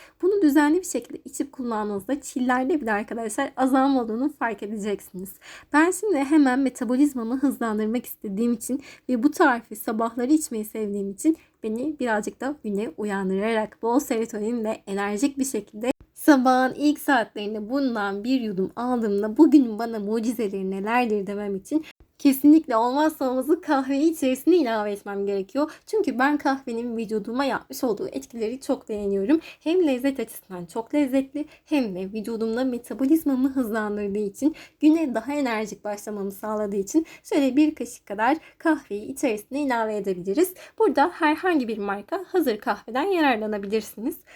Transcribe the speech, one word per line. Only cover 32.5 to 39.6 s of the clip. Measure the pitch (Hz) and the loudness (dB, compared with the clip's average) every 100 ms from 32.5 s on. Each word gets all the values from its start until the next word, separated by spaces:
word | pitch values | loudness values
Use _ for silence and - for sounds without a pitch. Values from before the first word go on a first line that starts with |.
| 226 | -2
metabolizmamı | 262 240 - 214 269 320 294 262 269 | -2 -4 -8 -2 2 4 2 2 2
hızlandırdığı | 269 226 220 208 208 208 202 | 0 -2 -2 -2 -4 -4 -2
için, | 202 - 277 - - _ | -4 -2 -2 -2 -10 _
güne | 302 320 302 220 | 4 6 2 -2
daha | 226 | -2
enerjik | 294 262 220 214 214 | -2 0 0 -4 -6
başlamamı | 208 208 214 208 196 | -8 -8 -8 -6 -6
sağladığı | 196 214 214 208 202 | -6 -6 -4 -2 -2
için | 196 311 320 - | 0 0 0 -8
şöyle | - 359 269 254 | -2 2 2 4
bir | 302 302 | 2 0
kaşık | 240 - - | -10 -12 -12
kadar | 202 233 320 - _ | -2 0 0 -4 _
kahveyi | 330 302 - 208 214 | 0 0 -2 -8 -8
içerisine | 269 277 214 - 269 | -2 -2 -2 -4 -4